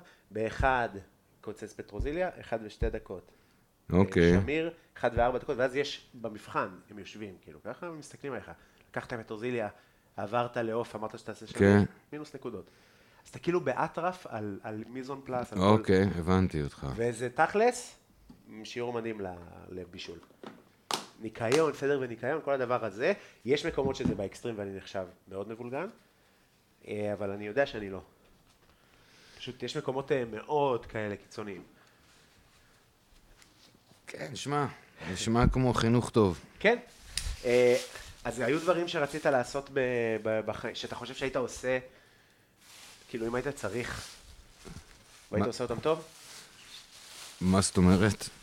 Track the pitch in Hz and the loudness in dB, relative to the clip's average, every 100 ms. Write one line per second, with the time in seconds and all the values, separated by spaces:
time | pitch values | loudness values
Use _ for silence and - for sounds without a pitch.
0 | - - _ 104 110 - 135 127 117 98 | -14 -20 _ -4 -2 2 4 4 2 -4
1 | - _ _ _ - 104 107 - 107 104 | -16 _ _ _ -14 -12 -12 -12 -10 -6
2 | 127 160 180 - 120 117 107 - 113 110 | -4 -2 -4 -6 -6 -6 -6 -4 -2 -2
3 | - 92 - _ _ _ _ _ - 87 | -8 -12 -14 _ _ _ _ _ 2 4
4 | 98 92 85 90 95 156 165 - _ - | 6 6 8 8 4 0 -2 -6 _ -4
5 | 123 113 120 127 - 123 131 131 143 - | 0 2 2 2 -2 0 0 0 -4 -6
6 | - 127 113 104 - 156 113 92 - 104 | -14 -12 -10 -10 -6 -4 -2 -6 -16 -16
7 | 92 107 107 87 - 76 98 127 175 160 | -16 -12 -12 -14 -20 -14 -12 -10 -10 -12
8 | 139 - 143 120 95 85 _ _ _ - | -14 -12 -10 -8 -10 -16 _ _ _ -10
9 | - 120 110 110 120 120 104 - _ _ | -8 -8 -8 -6 -4 -2 -4 -8 _ _
10 | _ - 101 120 120 127 113 113 117 107 | _ -10 -2 -2 0 -2 -2 -2 -4 -6
11 | 107 117 - 104 110 - 98 101 95 - | -8 -10 -12 -12 -8 4 8 8 6 0
12 | _ 147 151 - 123 104 85 - _ _ | _ -14 -12 -12 -10 -10 -14 -20 _ _
13 | _ - - - - 170 135 123 - - | _ -20 -18 -6 0 0 2 0 -2 -2
14 | 170 180 - 113 107 98 113 107 107 127 | -4 -4 -6 -6 -6 -6 -8 -8 -8 -10
15 | 127 139 135 127 120 98 95 110 104 92 | -8 -10 -4 -4 -4 2 6 6 6 4
16 | 98 87 82 92 92 78 71 - 69 65 | 4 2 4 4 4 2 -4 -4 -6 -2
17 | 117 110 123 - 160 208 233 247 - - | -2 -2 -4 0 2 4 4 2 -6 -18
18 | _ _ - - - 110 110 120 120 120 | _ _ -20 -20 -20 -16 -10 -6 -4 -2
19 | 113 107 95 90 87 90 90 90 87 90 | -4 -4 -6 -8 -14 -18 -12 -10 -10 -12
20 | - 85 - _ - - - _ - - | -14 -14 -18 _ -18 -18 -20 _ -6 -6
21 | - - 110 - 113 147 160 135 139 143 | -8 -12 -10 -4 2 4 2 0 0 0
22 | 127 113 123 156 143 139 123 123 110 98 | -2 -6 -4 -4 -2 -2 0 -2 -2 -2
23 | 151 208 - - 113 147 165 - 139 135 | 0 -2 -6 -8 0 0 0 -2 -2 0
24 | 123 - 95 - 120 107 101 98 - 98 | -2 -2 -4 -6 -8 -6 -8 -8 -8 -8
25 | 92 90 - 95 101 113 120 135 190 - | -8 -12 -12 -10 -8 -10 -8 -8 -8 -12
26 | _ _ _ _ _ _ _ _ - 104 | _ _ _ _ _ _ _ _ -10 -4
27 | 104 101 101 98 104 110 139 117 101 95 | -4 -4 -4 -6 -4 0 0 -2 -8 -8
28 | 90 _ _ _ _ _ _ _ _ _ | -12 _ _ _ _ _ _ _ _ _
29 | _ - - - - 120 123 151 143 131 | _ -20 -20 -16 -14 -8 -6 -4 -4 -2
30 | 135 139 117 107 104 151 143 117 - 113 | 0 0 0 -6 -2 2 2 2 -2 -4
31 | 107 101 - - 104 90 82 _ _ _ | -4 -6 -10 -10 -10 -10 -14 _ _ _
32 | _ _ _ _ _ _ _ _ _ _ | _ _ _ _ _ _ _ _ _ _
33 | _ _ - - - _ - _ _ _ | _ _ -20 -20 -20 _ -20 _ _ _
34 | - - 147 92 131 147 131 - - - | -16 -10 -10 -8 -4 -2 -2 -4 -18 -12
35 | - 92 - 117 120 127 127 113 117 120 | -8 -4 2 4 6 6 4 4 4 4
36 | 110 120 101 82 - - 202 240 - - | 4 6 6 4 -6 2 4 4 0 -20
37 | - - - - 123 123 123 127 - - | -10 -6 -6 -4 4 6 8 6 2 -12
38 | - - 123 117 123 151 165 170 175 170 | -16 -10 -8 -2 0 2 2 2 0 -2
39 | 143 156 156 131 123 143 135 139 127 123 | -2 0 2 2 2 -4 -4 0 0 2
40 | 117 110 107 110 107 107 117 101 117 113 | 0 0 0 0 -2 -4 -6 -8 -8 -10
41 | 117 135 135 135 120 - 127 127 127 - | -10 -6 -4 -2 -4 -4 -2 -2 -4 -16
42 | _ _ _ _ _ _ - - - - | _ _ _ _ _ _ -20 -20 -20 -20
43 | - 120 113 123 135 139 104 120 120 - | -12 -6 -2 -2 -4 -4 -4 -4 -6 -8
44 | - - - - - - - - - - | -12 -16 -20 -20 -20 -20 -18 -18 -18 -20
45 | - - - 104 107 110 123 113 151 160 | -20 -20 -6 -2 -2 -2 -4 -2 0 -2
46 | 165 - - - - - - - - - | -4 -20 -20 -20 -20 -20 -20 -20 -20 -20
47 | - - - - 92 95 95 - 90 95 | -20 -18 -16 -2 4 6 6 6 8 8
48 | 107 101 - - | 6 2 -6 -14